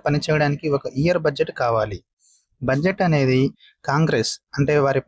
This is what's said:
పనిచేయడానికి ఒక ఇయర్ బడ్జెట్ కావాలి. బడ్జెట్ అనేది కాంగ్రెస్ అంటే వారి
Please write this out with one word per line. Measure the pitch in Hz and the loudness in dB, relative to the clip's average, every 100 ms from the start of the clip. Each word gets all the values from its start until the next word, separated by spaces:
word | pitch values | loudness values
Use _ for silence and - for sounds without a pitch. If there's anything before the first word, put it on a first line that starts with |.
పనిచేయడానికి | 143 147 - 156 147 147 156 139 | 0 -2 0 0 0 -2 -2 -2
ఒక | 131 131 | -4 -2
ఇయర్ | 165 175 | 0 2
బడ్జెట్ | 156 143 156 - | 0 -2 -4 -2
కావాలి. | 120 113 107 98 _ _ _ _ _ - 131 | 0 0 -2 -6 _ _ _ _ _ -8 -4
బడ్జెట్ | 139 180 190 175 | 0 -2 0 0
అనేది | 147 131 127 139 - - _ - | 2 2 2 0 -2 -20 _ -4
కాంగ్రెస్ | 147 160 123 - - _ - | 0 0 0 -2 -8 _ -4
అంటే | 143 147 | 0 2
వారి | 139 131 | 2 0